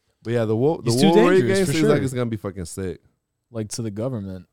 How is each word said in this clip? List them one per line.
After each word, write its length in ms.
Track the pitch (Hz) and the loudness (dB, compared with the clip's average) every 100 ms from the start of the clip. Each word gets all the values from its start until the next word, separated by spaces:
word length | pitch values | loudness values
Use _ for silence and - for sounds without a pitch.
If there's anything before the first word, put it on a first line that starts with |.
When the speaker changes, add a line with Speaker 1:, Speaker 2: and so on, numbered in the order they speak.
| _ _ | _ _
Speaker 1:
But 100 | 113 | -4
yeah, 120 | 120 110 | -2 0
the 100 | 110 | 0
Wol-, 260 | 143 165 | 0 0
the 100 | 127 | 0
Speaker 2:
He's 100 | 120 | 4
too 60 | - | 6
Speaker 1:
Wolverine 320 | 170 180 185 | 6 6 4
Speaker 2:
dangerous, 160 | 185 190 | 4 0
Speaker 1:
game 80 | 185 | 0
Speaker 2:
for 80 | |
Speaker 1:
seems 100 | 151 151 | 0 2
like 80 | 143 | 2
Speaker 2:
sure. 60 | 135 | 0
Speaker 1:
it's 80 | |
gonna 160 | 127 117 | -4 -4
be 80 | 110 | -4
fucking 280 | 101 92 85 | -8 -10 -10
sick. 360 | - 95 - _ _ _ _ _ | -8 -8 -8 _ _ _ _ _
Speaker 2:
Like, 160 | 117 107 | -12 -10
to 100 | - | -8
the 100 | 113 | -8
government. 560 | 101 127 117 95 92 87 | -6 -6 -6 -8 -12 -16